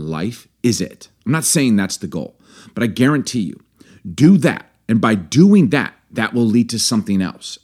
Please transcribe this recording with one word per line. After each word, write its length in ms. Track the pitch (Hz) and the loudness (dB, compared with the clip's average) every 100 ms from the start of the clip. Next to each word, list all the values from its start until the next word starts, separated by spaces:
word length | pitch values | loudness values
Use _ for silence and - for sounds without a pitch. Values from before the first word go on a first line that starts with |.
| 78 | -8
life 380 | 78 101 123 _ _ | -8 -8 -10 _ _
is 160 | 120 101 | -2 -2
it. 260 | 92 - - _ | -6 -10 -20 _
I'm 80 | - | -4
not 120 | 160 | -4
saying 320 | 156 160 131 101 | -2 0 2 2
that's 200 | 95 - | 0 -6
the 100 | 87 | -10
goal, 320 | 80 - - _ - - | -10 -10 -14 _ -20 -16
but 80 | - | -6
I 40 | 117 | -4
guarantee 540 | 90 127 151 - 123 | 0 0 0 -4 -6
you, 180 | 92 - _ _ _ - - | -6 -10 _ _ _ -20 -12
do 220 | 85 151 196 | 4 6 6
that. 320 | 156 - - _ - | 2 -2 -10 _ -4
And 100 | 113 | 0
by 140 | 113 | 2
doing 560 | 107 82 131 196 202 123 | 0 0 4 6 6 4
that, 240 | 147 95 - _ | 0 -4 -10 _
that 240 | - 110 | -6 -4
will 100 | 120 | 0
lead 240 | 113 113 113 | 2 2 0
to 80 | 113 | -4
something 440 | - 113 101 98 | -4 -4 -2 -4
else. 360 | 92 - - - | -4 -8 -18 -18